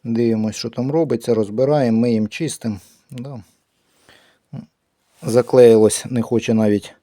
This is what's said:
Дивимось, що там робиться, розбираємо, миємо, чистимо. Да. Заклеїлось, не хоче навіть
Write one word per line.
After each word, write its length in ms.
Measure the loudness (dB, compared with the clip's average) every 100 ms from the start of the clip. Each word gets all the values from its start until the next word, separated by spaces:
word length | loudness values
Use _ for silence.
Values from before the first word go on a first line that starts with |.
Дивимось, 520 | -4 -2 0 0 -4 -6
що 140 | -10
там 200 | -6 -4
робиться, 440 | -2 -2 -4 -2
розбираємо, 640 | -2 -2 -2 0 0 2 2
миємо, 280 | 0 0 -4
чистимо. 520 | -6 -8 -6 -8 -10 _ _ _
Да. 320 | -16 -14 -16 -20 _ _ _ _ _ _ _ _ _ _ -18 -18 _ _ _ _ _
Заклеїлось, 840 | -2 0 4 6 8 8 4 0 -6
не 120 | -6
хоче 320 | -2 -4 0
навіть 400 | 0 2 0 -4 _